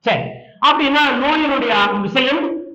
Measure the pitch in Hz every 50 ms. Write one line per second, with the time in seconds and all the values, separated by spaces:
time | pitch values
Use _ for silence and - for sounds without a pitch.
0 | _ 233 190 123 - - - - - - - - - 294 294 330 302 277 277 294
1 | 294 277 247 240 262 294 311 311 311 285 277 269 247 233 220 202 202 202 202 202
2 | 196 - - 262 254 262 294 339 - 339 - - - -